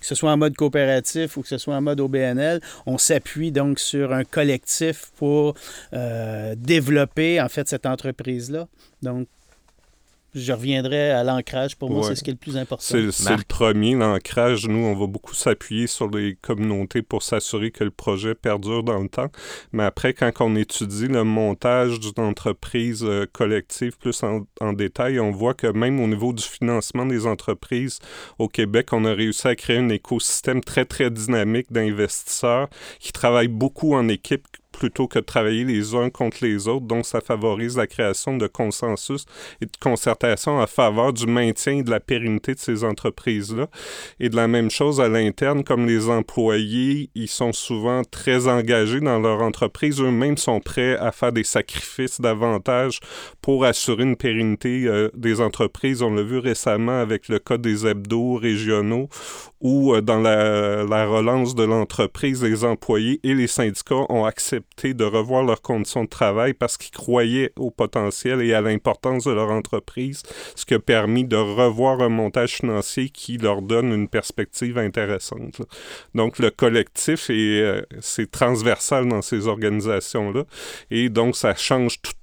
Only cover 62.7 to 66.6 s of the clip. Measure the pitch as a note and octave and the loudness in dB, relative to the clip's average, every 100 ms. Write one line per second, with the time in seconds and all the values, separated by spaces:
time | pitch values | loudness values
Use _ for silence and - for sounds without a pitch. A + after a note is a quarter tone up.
62.7 | A2 - A2 A2 C#3 C3+ C3+ A#2+ - A#2 | 0 0 0 2 0 0 2 2 2 0
63.7 | G2 - C3 C#3 A#2+ A2 - - B2 - | -2 -2 0 0 0 0 -2 -4 -6 -8
64.7 | - C#3 B2+ A2 A2 A2 C3 C3 A2+ - | -6 -4 0 0 2 2 2 2 2 0
65.7 | A#2 G2+ - A2+ - A2 G#2 B2 C3 | -2 -2 -2 -4 0 0 2 0 0